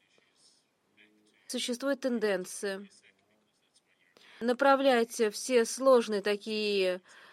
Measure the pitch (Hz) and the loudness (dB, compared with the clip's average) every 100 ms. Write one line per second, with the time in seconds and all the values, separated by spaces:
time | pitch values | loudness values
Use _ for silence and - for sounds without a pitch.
0 | _ _ _ _ _ _ _ _ _ _ | _ _ _ _ _ _ _ _ _ _
1 | 208 _ _ _ - 247 233 240 277 269 | _ _ _ _ -12 -8 -6 -4 -4 -2
2 | 262 240 214 190 185 - 208 190 202 _ | -2 -2 -2 -2 -6 -10 -8 -8 -12 _
3 | _ _ _ _ _ _ _ _ _ _ | _ _ _ _ _ _ _ _ _ _
4 | _ _ _ - 226 247 277 269 269 240 | _ _ _ -6 -4 2 4 4 4 2
5 | 226 - 220 208 - 254 226 - 269 254 | 0 -2 -2 -4 0 2 2 0 4 4
6 | 208 208 202 208 214 214 208 202 185 180 | 4 -2 -2 -4 -4 -4 -2 0 0 -2
7 | - - - | -10 -20 -20